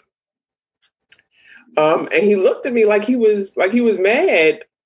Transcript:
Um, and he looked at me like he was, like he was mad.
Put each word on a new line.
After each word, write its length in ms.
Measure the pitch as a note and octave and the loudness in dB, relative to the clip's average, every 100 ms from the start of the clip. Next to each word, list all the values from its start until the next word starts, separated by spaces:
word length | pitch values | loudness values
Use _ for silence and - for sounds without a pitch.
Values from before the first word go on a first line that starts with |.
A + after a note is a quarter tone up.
| _ _ _ _ _ _ _ _ _ _ _ - _ _ _ - _ - | _ _ _ _ _ _ _ _ _ _ _ -20 _ _ _ -20 _ 0
Um, 320 | D#3 E3 - | 2 0 -2
and 100 | D#3+ | 0
he 140 | G3+ G3+ | 0 2
looked 300 | G3+ - C#4+ | 0 -2 -4
at 60 | |
me 120 | A#3+ | 0
like 180 | G#3 G#3 | 2 0
he 140 | G#3 B3+ | 0 0
was, 400 | A3 G#3 G3 - | 0 0 -4 -4
like 160 | F#3 | -2
he 80 | A#3+ | 0
was 180 | A#3 F#3 | 0 0
mad. 680 | F#3+ B3+ F4+ G3+ D#3 D3+ - _ | 0 0 0 2 0 -2 -8 _